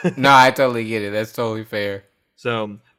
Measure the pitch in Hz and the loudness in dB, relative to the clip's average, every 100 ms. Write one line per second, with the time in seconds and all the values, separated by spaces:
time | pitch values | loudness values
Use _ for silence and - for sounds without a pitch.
0 | 180 - 131 135 131 131 135 120 110 113 | -6 0 6 6 6 4 0 -2 -6 -6
1 | 101 104 110 - 117 110 107 107 101 98 | -4 -6 -6 -6 -6 -6 -8 -6 -6 -8
2 | - _ _ _ 123 113 107 101 _ | -14 _ _ _ -6 -6 -6 -12 _